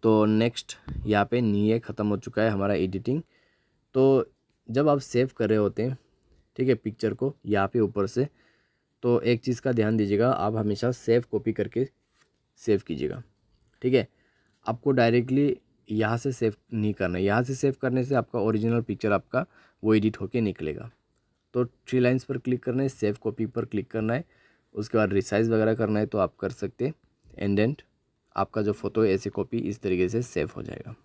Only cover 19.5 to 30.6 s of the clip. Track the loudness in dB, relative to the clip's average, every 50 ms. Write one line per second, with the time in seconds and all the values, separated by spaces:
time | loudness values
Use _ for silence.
19.5 | _ _ _ _ _ _ 2 4 4 4 4 2 -2 -2 -10 -4 -2 -2 -2 -2
20.5 | -2 -4 -6 -6 -6 -8 -10 -16 _ _ _ _ _ _ _ _ _ _ _ _
21.5 | _ -2 -2 -2 _ _ _ -2 0 2 4 4 2 2 -2 _ -8 -6 -2 -2
22.5 | -4 -2 -2 -4 -2 -2 -2 -2 -4 -2 -2 -2 -2 -2 -4 -6 -4 -4 -6 -6
23.5 | -4 -6 -6 -4 -4 -6 -6 _ -6 -4 -2 -2 -2 -4 -4 _ _ _ _ _
24.5 | _ _ _ _ _ -10 -8 0 2 2 2 4 2 0 0 2 0 0 2 2
25.5 | 2 2 2 2 2 2 0 0 0 0 -2 -2 0 0 0 0 _ _ -8 -8
26.5 | -6 -6 -8 -10 -6 _ -6 -6 -6 _ _ _ _ _ _ -20 -12 -6 -2 0
27.5 | 2 2 2 2 0 -4 -10 _ _ _ _ _ _ _ _ _ _ -4 -4 -2
28.5 | -2 -4 -2 -2 -2 -2 -4 -4 0 2 2 4 2 2 -2 -4 -4 -4 -6 -4
29.5 | -4 -4 -4 -4 -6 -4 -2 -2 0 2 0 0 0 -2 -4 -4 -4 -4 -4 -4
30.5 | -6 -10